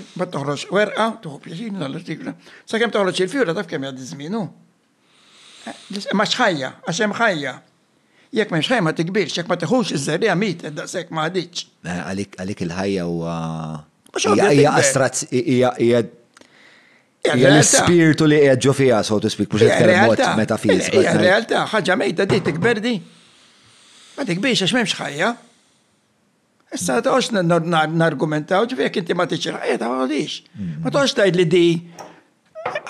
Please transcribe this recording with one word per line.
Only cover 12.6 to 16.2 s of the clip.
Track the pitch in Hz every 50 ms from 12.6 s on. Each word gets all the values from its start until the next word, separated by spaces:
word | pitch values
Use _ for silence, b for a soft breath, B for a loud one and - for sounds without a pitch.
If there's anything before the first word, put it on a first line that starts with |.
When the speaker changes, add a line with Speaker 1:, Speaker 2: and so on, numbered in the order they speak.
| 95
Speaker 2:
il-ħajja | 85 82 92 95 101 98 92 87
huwa | 87 85 82 82 85 85 82 82 82 80 80 80 78 78 76 - _ _ _ _ _ -
Speaker 1:
Mhux | - -
Speaker 2:
hija, | -
Speaker 1:
ovvja | - 110 - -
Speaker 2:
hija | 147 143 143 147
Speaker 1:
tikber. | 143 147
Speaker 2:
astrazz-, | 147 139 135 135 131 123 - - - -
hija, | 131 127 120 120 127 123 123 123 -
hija, | - 117 117 120 120 110 - - -